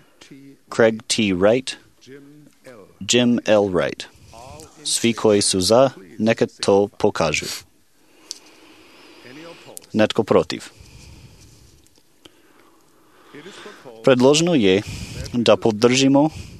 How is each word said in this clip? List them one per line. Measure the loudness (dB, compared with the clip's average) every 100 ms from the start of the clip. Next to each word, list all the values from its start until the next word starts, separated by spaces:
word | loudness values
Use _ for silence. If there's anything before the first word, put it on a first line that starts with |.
| _ _ -20 -20 -20 -20 _
Craig | 2 2 2 -4
T | -2 0
Wright, | 2 2 2 -2 -12 _ _ -20 -20 -20 -20 -20 _ -20 -20 -20 -12
Jim | -2 0 2 0 2
L | 2 2
Wright. | 0 -2 -6 -14 _ -20 -20 -20 -20 -20 -14
Svi | -8 -2 -2
koji | 0 2 2
su | 0 -2
za, | 2 4 4 0 -16 -4
neka | -2 0 -2 -2
to | 2 2 2
pokažu. | -2 -2 -2 -4 -4 -8 -12 -16 _ _ _ _ _ -20 -20 -20 _ -20 -20 -20 -20 -20 -20 -20 -20 -20 -20 -20 -20 -10
Netko | -4 -2 -2
protiv? | 0 0 0 -6 -16 -20 -20 -20 -20 -20 -20 -20 -20 -20 _ _ _ _ _ _ -20 _ _ _ _ _ _ _ _ _ _ -20 -20 -20 -20 -20 -20 -4
Predloženo | 0 4 4 2 2 2
je | 2 2 -2 -10 -14 -14 -8
da | -2 2 2
podržimo | 0 0 0 2 2 2 0 -4 -16 -20